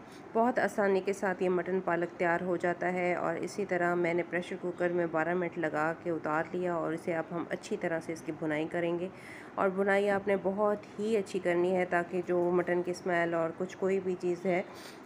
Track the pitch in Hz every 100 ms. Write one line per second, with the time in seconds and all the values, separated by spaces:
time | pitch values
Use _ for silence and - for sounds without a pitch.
0 | - - - 226 233 240 190 - 202 190
1 | 190 196 202 185 185 180 175 185 185 170
2 | 175 - 175 170 185 175 175 175 175 180
3 | 180 175 160 165 170 - 196 180 175 175
4 | 175 170 170 170 180 185 180 170 175 175
5 | 170 160 160 180 170 175 156 151 156 165
6 | 175 160 156 151 - 185 180 165 156 160
7 | 180 165 165 170 - 185 - 208 180 165
8 | 165 160 - 151 160 151 165 175 170 170
9 | 185 - - - - - 196 185 202 196
10 | 202 196 196 196 180 196 208 208 - -
11 | 214 220 196 190 180 175 180 185 180 175
12 | 175 185 175 180 175 180 175 175 175 175
13 | 190 170 170 170 165 165 185 - 190 190
14 | 185 180 180 170 190 175 - - - -